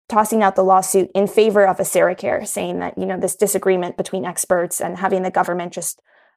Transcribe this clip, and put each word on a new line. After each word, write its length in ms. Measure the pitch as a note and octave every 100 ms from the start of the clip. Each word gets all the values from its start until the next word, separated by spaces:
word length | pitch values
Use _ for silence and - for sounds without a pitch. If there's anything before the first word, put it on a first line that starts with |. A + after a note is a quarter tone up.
| -
tossing 340 | A3 G#3+ A3
out 120 | G3+ F#3+
the 80 |
lawsuit 460 | F#3 F#3 F#3 G3 F#3 F#3+
in 100 | G3
favor 420 | G#3 A3 G#3 G3
of 100 | F3+
AseraCare, 720 | G3 F3+ E3+ F#3 G3+ - G#3+
saying 320 | G#3 F3+ F3+
that, 180 | F3 -
you 80 | F#3
know, 120 | F#3
this 160 | F3+ -
disagreement 640 | G3 F#3 F#3+ F#3 F3 -
between 280 | F3+ F#3+ F3+
experts 540 | - - F3+ F3 -
and 180 | - F3+
having 260 | F#3+ F#3+
the 80 | F#3
government 420 | F3+ F3+ F3 F3
just 280 | F3+ E3+ - _ _ _